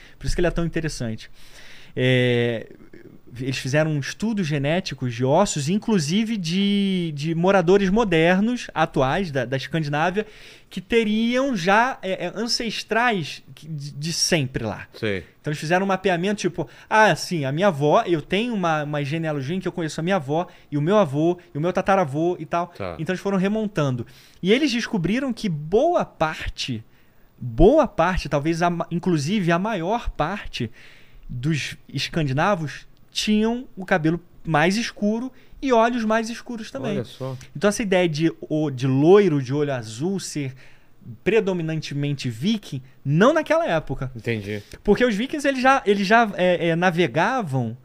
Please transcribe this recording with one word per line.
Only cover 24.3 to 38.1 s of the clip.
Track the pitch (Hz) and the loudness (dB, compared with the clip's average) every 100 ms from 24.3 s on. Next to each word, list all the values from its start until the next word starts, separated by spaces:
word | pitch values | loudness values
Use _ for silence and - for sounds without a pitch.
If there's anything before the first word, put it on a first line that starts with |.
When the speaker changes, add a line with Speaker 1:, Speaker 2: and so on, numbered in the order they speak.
| - | -4
Speaker 1:
E | 175 | 2
eles | 240 302 | 4 2
descobriram | 233 - 214 165 233 277 | 0 -2 -2 0 -2 -2
que | 220 208 | -4 -4
boa | 151 151 208 320 339 | -4 0 2 4 2
parte, | 190 - 156 165 - - - 113 - _ _ _ _ - | -2 -2 -4 -4 -8 -6 -8 -8 -12 _ _ _ _ -14
boa | 123 113 185 311 254 | -2 6 8 8 4
parte, | - 165 160 147 | 2 0 0 -2
talvez | 147 151 165 | -2 0 0
a | 175 | 0
ma-, | 170 160 | -2 -4
inclusive | 170 185 165 139 214 170 | -2 0 0 2 0 2
a | 170 | 2
maior | 208 208 165 226 - | 0 -2 -2 -2 -2
parte | - 147 208 - - 113 - - - - - - | -4 -4 -4 -8 -8 -8 -10 -20 -20 -20 -20 -14
dos | 123 139 151 - - - | -6 -2 -2 -4 -12 -10
escandinavos | 143 - 170 147 131 190 196 151 - - - - | -8 -4 -2 0 0 0 0 -4 -10 -18 -20 -12
tinham | - - 214 220 240 269 | -4 0 2 2 -2 -8
o | - | -12
cabelo | 185 180 156 170 - - | -2 0 2 0 -4 -12
mais | - 151 170 202 | -2 2 2 0
escuro | 240 - 208 220 254 - - - | -4 -2 -2 -2 -6 -12 -20 -6
e | 277 | 2
olhos | 233 233 247 | 4 4 2
mais | 214 220 220 | 0 0 -2
escuros | 233 - 233 220 | -8 -10 -12 -10
também. | - 233 143 | -8 -4 -4
Speaker 2:
Olha | |
só. | 110 - 131 131 - 147 | -6 -8 -10 -10 -12 -2
Speaker 1:
Então | 208 | 0
essa | 208 | 0
ideia | 214 185 | 2 2
de, | 180 | 2